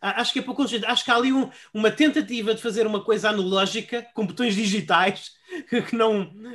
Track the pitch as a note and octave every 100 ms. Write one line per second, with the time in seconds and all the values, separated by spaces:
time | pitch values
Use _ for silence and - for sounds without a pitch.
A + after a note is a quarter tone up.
0 | G3 G#3 A#3+ C4 B3+ C4 C4 A#3 G#3+ -
1 | - A#3+ C4 C4+ - - - G#3+ G#3+ G#3
2 | D4+ D#4 G3+ A#3 G#3+ A3 A#3 G#3+ G#3+ G#3
3 | G#3+ G#3+ G#3+ G#3 F#3 F#3+ F#3+ A3 G#3+ A#3+
4 | A#3 - G3+ - A#3+ G3+ G#3 G3+ D#3 E3+
5 | F#3+ G3 - - - F4+ - A#3 - A#3
6 | A3+ G#3 E3 G3 A#3